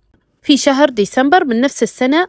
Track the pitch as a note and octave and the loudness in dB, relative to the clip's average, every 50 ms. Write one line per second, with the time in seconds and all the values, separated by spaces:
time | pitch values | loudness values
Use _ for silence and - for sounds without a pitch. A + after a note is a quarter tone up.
0 | _ _ _ _ _ _ _ _ _ - D4 C4 - D4 C4+ C4 D4 D4+ B3+ A3 | _ _ _ _ _ _ _ _ _ 0 0 2 2 0 2 2 2 0 2 -2
1 | G3+ F#3 - - C4 C#4+ D#4+ F4+ F#4 C#4 A#3 A3+ B3 C#4 - - A#3+ G#3 - - | -4 -2 0 -2 0 2 2 2 2 0 -2 -2 -2 -2 -2 -4 -6 -6 -4 -4
2 | B3+ B3+ C#4 D#4+ F4+ | -2 0 0 0 -2